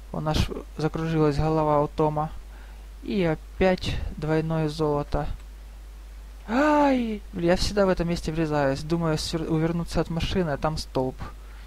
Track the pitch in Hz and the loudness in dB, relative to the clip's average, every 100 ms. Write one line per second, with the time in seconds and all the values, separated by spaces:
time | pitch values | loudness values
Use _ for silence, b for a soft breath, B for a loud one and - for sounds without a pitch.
0 | - - 156 151 - - - - 151 160 | -8 -4 0 2 2 -2 -10 -2 -2 0
1 | 160 160 151 143 151 160 151 147 147 - | 0 4 4 4 4 4 4 4 2 2
2 | 156 151 156 - - B B B B - | 0 0 -4 -6 -12 B B B B -10
3 | - 214 170 156 - - 190 185 - - | -2 2 2 0 -4 2 4 4 0 -2
4 | - - 151 160 160 160 151 156 151 147 | -4 -4 0 2 2 2 0 2 2 2
5 | 147 147 147 - - - - - - - | 0 -2 -2 -4 -10 -16 -16 -16 -16 -16
6 | - - - - - 233 302 294 285 262 | -16 -16 -16 -14 -2 2 4 6 6 4
7 | 233 208 - 185 170 185 - 208 190 180 | 0 -4 -8 0 2 4 2 4 4 4
8 | 170 170 - 160 160 147 139 139 151 170 | 0 -2 -2 -2 0 2 2 0 0 0
9 | 165 156 - 165 156 160 165 170 170 175 | 2 0 -2 -4 0 0 0 0 -2 -2
10 | 160 170 - 190 170 139 156 156 - - | 0 -2 -2 0 0 0 -2 -2 -4 -2
11 | 131 127 - - B B | -2 -2 -10 -12 B B